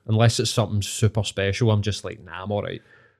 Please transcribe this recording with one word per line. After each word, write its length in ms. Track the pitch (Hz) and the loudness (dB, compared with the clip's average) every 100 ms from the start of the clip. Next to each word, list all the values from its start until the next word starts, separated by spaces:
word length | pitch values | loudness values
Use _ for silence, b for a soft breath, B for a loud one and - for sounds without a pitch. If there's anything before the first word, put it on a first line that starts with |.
| - | -2
unless 340 | 110 117 - | 4 4 4
it's 120 | 110 | 0
something 320 | - 101 104 | 0 0 0
super 400 | 95 - 107 110 | -4 0 0 0
special, 480 | 101 - 98 95 117 | -4 -2 -2 2 2
I'm 100 | 107 | 2
just 220 | 104 98 95 | 0 -4 -8
like, 180 | 82 | -12
"Nah, 200 | 87 85 | -12 -10
I'm 80 | 95 | -4
all 100 | 104 | -4
right. 200 | 92 87 - b b b | -4 -8 -14 b b b